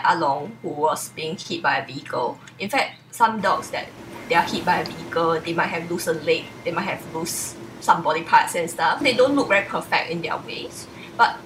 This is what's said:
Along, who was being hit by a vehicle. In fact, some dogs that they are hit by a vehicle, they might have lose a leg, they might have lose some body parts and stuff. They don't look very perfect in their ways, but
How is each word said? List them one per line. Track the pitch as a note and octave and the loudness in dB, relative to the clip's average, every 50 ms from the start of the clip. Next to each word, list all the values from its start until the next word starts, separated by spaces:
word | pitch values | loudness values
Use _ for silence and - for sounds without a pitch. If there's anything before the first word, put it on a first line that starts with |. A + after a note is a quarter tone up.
| - - | 4 4
Along, | F3+ E3+ D#3+ C#3+ C#3 C#3+ D3 G#3+ A3+ - | 4 4 2 2 2 0 -2 -6 -10 -8
who | - E3+ | -8 -6
was | C#3+ D3 D3+ D#3 D3 D3 - - | -2 0 2 2 2 0 -4 -8
being | - - D#3 D#3 E3+ - | -8 -8 -6 -6 -6 -8
hit | - - F#3 E3+ | -6 -6 -6 -2
by | - C#3+ C3+ C#3 | 0 0 0 0
a | - | -2
vehicle. | B2+ C3 D3 - - - - - - - - - - - - | -6 -10 -12 -10 -6 -4 -2 -2 -2 -4 -8 -14 -20 -12 -10
In | F#3+ G#3 | -6 -2
fact, | - - - - - - - - | 0 0 0 -2 -4 -12 -18 -14
some | - - A#3 A3 A3 G#3+ | 2 4 4 4 4 2
dogs | F#3+ F#3+ - - - - | 2 2 2 0 -2 -4
that | - D3+ - - - - - - - - - - | -6 -6 -8 -8 -12 -16 -16 -14 -14 -14 -4 0
they | E3+ | 2
are | E3+ E3+ | 2 2
hit | - - F3 E3 | 2 0 -2 2
by | F3+ F3 D#3 | 2 2 2
a | - | 0
vehicle, | - - - - - - E3 E3+ E3 E3 D#3+ | -2 -6 -10 -10 -4 -2 0 2 2 2 0
they | - E3+ E3 | 0 -2 0
might | E3+ D#3+ - | 0 0 0
have | E3+ E3+ E3+ E3+ | -2 -4 -4 -4
lose | F3 E3+ - - | -4 -2 0 -2
a | F3+ | -2
leg, | D#3 D3 E3 E3 E3+ - - - - - | 0 2 2 2 2 0 -4 -14 -8 -6
they | F3 | -4
might | E3+ E3 G3 | -2 -2 -2
have | F#3+ - - - - - | -2 -4 -6 -8 -8 -6
lose | D#3+ E3 E3+ - - - - - - - - - - | -6 -4 -4 -4 -4 -6 -6 -8 -12 -14 -16 -14 0
some | - - - E3+ | 4 4 4 4
body | E3+ G3 D#3 E3 E3 | 4 2 0 0 2
parts | - - - - - - | 4 6 6 6 4 2
and | F3+ E3 E3+ | -2 -2 -2
stuff. | - - E3 D#3+ - - | -2 0 2 2 2 4
They | - C4 A#3+ | 2 4 6
don't | G#3+ B3+ C#4 C#4+ | 6 6 6 6
look | C#4+ - - | 4 4 4
very | G3 G3+ G3 | 4 4 4
perfect | - - E3 - - F#3 D3+ - - | 2 -2 -4 -2 0 0 0 0 0
in | E3 E3+ | -4 -4
their | E3 D3+ - - | -4 -4 -4 -6
ways, | - - - - - - - - - - - - - - - - | -6 -8 -10 -10 -10 -10 -12 -14 -16 -16 -16 -16 -16 -8 2 4
but | A#3 - - - - | 4 4 4 0 -8